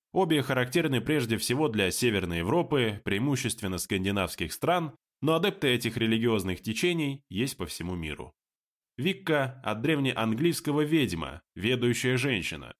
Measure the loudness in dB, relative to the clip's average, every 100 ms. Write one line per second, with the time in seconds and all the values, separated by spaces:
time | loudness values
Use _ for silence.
0 | _ 0 2 2 2 0 0 0 2 0
1 | 0 0 0 0 0 0 2 2 2 2
2 | 2 2 0 -2 0 2 2 2 0 -2
3 | -2 0 0 0 -2 -4 -4 -4 -2 0
4 | 0 0 -2 -4 -8 -4 0 0 -2 -10
5 | _ -4 0 2 2 0 2 2 0 0
6 | 2 4 2 2 0 -4 -4 0 0 0
7 | -2 -4 -6 -4 -2 -4 -8 -6 -6 -4
8 | -6 -8 -12 _ _ _ _ _ _ -4
9 | -2 -2 0 0 0 -4 -6 -2 0 2
10 | 0 0 0 2 0 0 -2 0 2 2
11 | 2 -2 -6 -10 _ -4 0 2 2 2
12 | 2 2 2 0 -2 -8 -14